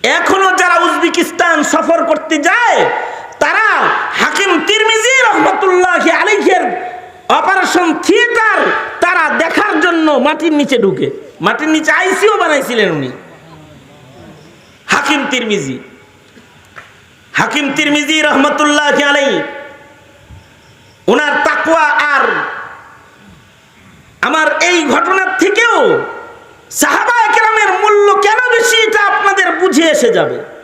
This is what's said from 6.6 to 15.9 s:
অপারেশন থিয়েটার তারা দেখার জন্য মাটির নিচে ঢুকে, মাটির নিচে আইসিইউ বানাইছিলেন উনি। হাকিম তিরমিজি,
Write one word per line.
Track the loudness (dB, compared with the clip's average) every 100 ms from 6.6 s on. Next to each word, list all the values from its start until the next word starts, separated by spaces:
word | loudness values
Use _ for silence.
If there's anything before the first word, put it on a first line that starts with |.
| -2 -6 -10 -14 -18 -16 -2
অপারেশন | 0 2 0 0 0 0 -2
থিয়েটার | 2 2 2 2 2 0 -2 -4 -8 -2
তারা | 0 0 0 -2
দেখার | -2 0 0 0
জন্য | 0 2 2
মাটির | 2 0 0 0
নিচে | 0 2 2
ঢুকে, | 0 0 -4 -6 -18 -4
মাটির | -2 -2 0
নিচে | 0 2
আইসিইউ | 0 0 2 2 2
বানাইছিলেন | 0 0 0 0 0
উনি। | 0 -6 -10 -20 -20 -20 -20 -20 -20 -20 -20 -20 -20 -20 -20 -20 -20 -20 -20 -4
হাকিম | -4 0 -2 -2
তিরমিজি, | -4 -2 -4 -4 -10 -14